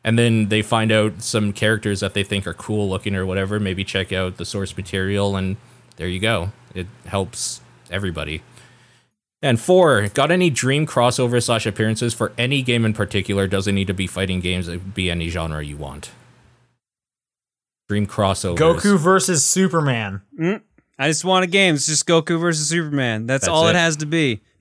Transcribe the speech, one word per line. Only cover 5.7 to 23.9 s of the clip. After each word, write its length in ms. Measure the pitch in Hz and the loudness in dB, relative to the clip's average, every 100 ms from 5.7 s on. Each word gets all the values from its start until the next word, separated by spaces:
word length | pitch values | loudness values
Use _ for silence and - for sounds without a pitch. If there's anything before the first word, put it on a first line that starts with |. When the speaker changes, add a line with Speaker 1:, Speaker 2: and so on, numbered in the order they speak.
| - _ - | -20 _ -10
Speaker 1:
there 100 | 87 | -8
you 120 | 90 | -2
go. 320 | 110 107 92 - - | -2 0 -4 -10 -14
It 140 | 95 90 - | -12 -12 -14
helps 560 | - 98 92 - - - - _ - | -6 -6 -6 -8 -10 -10 -18 _ -10
everybody. 500 | 95 98 80 73 78 - - - _ _ _ _ _ _ _ | -6 -6 -6 -8 -10 -12 -20 -20 _ _ _ _ _ _ _
And 180 | 147 113 | 0 0
four, 480 | - 185 170 113 104 | 4 6 6 4 2
got 220 | - 147 | 0 2
any 180 | 180 180 | 4 2
dream 360 | 123 123 143 156 | 2 0 0 0
crossover 560 | - 120 120 123 123 | 2 2 2 0 0
slash 220 | 117 113 | 0 0
appearances 480 | 110 95 110 113 120 | -2 0 0 0 -2
for 180 | - 110 - | -2 -4 -2
any 240 | 123 143 | 0 0
game 240 | 127 120 | 2 2
in 80 | 113 | 2
particular? 520 | 107 101 101 92 98 98 | 0 -2 -2 0 0 0
Doesn't 280 | 98 98 | 0 0
need 120 | 98 95 | 0 0
to 60 | |
be 140 | 95 92 | -2 -4
fighting 320 | 92 95 92 | -2 -2 -2
games. 280 | 90 90 85 | -2 -2 -4
It 60 | 87 | -8
could 140 | 95 | -8
be 140 | 101 90 | -4 -2
any 180 | 85 85 | -2 -4
genre 340 | 85 82 76 | -4 -4 -6
you 140 | 73 73 | -8 -10
want. 340 | 69 71 - - _ _ _ _ _ _ _ _ _ _ _ _ _ _ _ _ _ | -12 -12 -16 -20 _ _ _ _ _ _ _ _ _ _ _ _ _ _ _ _ _
Dream 180 | 104 101 | -2 -2
crossovers. 500 | - 98 95 95 87 | 0 0 0 -2 2
Speaker 2:
Goku 400 | 160 165 202 196 | 2 4 4 4
versus 480 | 165 190 185 165 | 4 2 2 2
Superman. 760 | - 185 190 170 143 120 104 98 _ - | 2 2 2 2 0 0 -4 -8 _ -4
Speaker 3:
Mm, 220 | 165 214 _ _ _ - | -2 -2 _ _ _ -4
I 100 | 143 | -2
just 160 | 156 | 0
want 180 | 185 185 | 2 2
a 40 | 185 | 2
game. 280 | 196 190 | 2 4
It's 100 | 151 | 2
just 200 | 156 151 - | 0 -2 2
Goku 320 | 165 156 165 | 2 2 0
versus 280 | 170 156 151 | 0 -2 -2
Superman. 580 | 170 151 143 123 110 117 | -2 -2 -2 0 -2 -2
That's 180 | 135 | -2
Speaker 1:
That's 60 | 170 | 2
Speaker 3:
all 160 | 160 165 | 4 4
it 40 | |
Speaker 1:
it. 40 | |
Speaker 3:
has 220 | 175 165 | 4 2